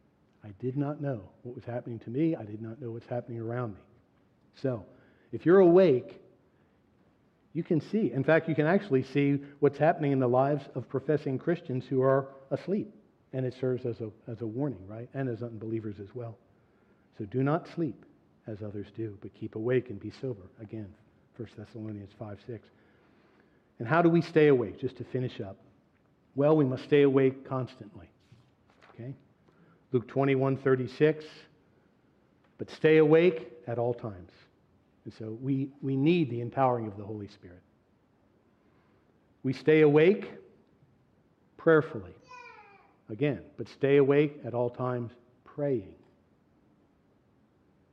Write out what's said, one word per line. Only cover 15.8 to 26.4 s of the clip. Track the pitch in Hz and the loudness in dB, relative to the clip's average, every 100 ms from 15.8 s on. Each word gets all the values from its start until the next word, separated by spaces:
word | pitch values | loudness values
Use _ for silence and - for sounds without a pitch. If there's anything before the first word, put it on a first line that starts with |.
| 107 101 | -8 -12
as | 98 | -14
well. | 123 117 110 _ _ _ _ _ _ _ - | -12 -14 -16 _ _ _ _ _ _ _ -14
So | 104 | -6
do | 127 | -2
not | 139 156 147 | 0 -2 -4
sleep | - 160 - - _ _ _ - | -8 -8 -8 -20 _ _ _ -16
as | 104 | -12
others | 107 104 98 - | -12 -12 -12 -12
do, | 113 101 | -12 -12
but | 104 | -20
keep | - 107 110 | -16 -12 -8
awake | 113 127 - | -2 -2 -2
and | 98 | -10
be | 107 - | -14 -10
sober. | 131 107 90 - | -10 -10 -16 -20
Again, | 107 113 98 - _ _ _ - | -16 -14 -14 -18 _ _ _ -18
First | 107 - | -16 -16
Thessalonians | 101 113 110 104 98 - | -18 -14 -12 -12 -14 -16
five | 107 101 - | -16 -14 -14
six. | 110 - _ _ _ _ _ _ _ _ _ _ - | -16 -18 _ _ _ _ _ _ _ _ _ _ -12
And | 113 | -2
how | 165 | 2
do | 170 | 4
we | 170 | 2
stay | - 160 151 | 2 4 6
awake? | 127 101 - | 6 2 -6
Just | 127 - | -8 -8
to | |
finish | 117 127 127 - | -8 -6 -6 -8
up. | 98 98 _ _ _ _ _ _ _ | -14 -14 _ _ _ _ _ _ _
Well, | 131 | 0